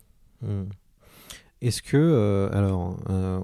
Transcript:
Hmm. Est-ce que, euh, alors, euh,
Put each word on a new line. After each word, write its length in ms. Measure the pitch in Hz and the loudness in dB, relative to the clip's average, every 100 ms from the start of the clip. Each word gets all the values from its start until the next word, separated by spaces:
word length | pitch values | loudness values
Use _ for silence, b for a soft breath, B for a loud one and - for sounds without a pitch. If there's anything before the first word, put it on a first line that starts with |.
| _ _ _ _ | _ _ _ _
Hmm. 220 | 113 101 95 98 _ _ B B B B B _ | -6 -6 -6 -12 _ _ B B B B B _
Est-ce 220 | 123 - | -4 -4
que, 140 | - 139 | 0 2
euh, 540 | 165 143 104 98 98 | 4 4 4 2 0
alors, 440 | 101 98 92 90 - - | 2 2 0 -2 -6 -4
euh, 300 | 95 95 92 | -2 -2 -4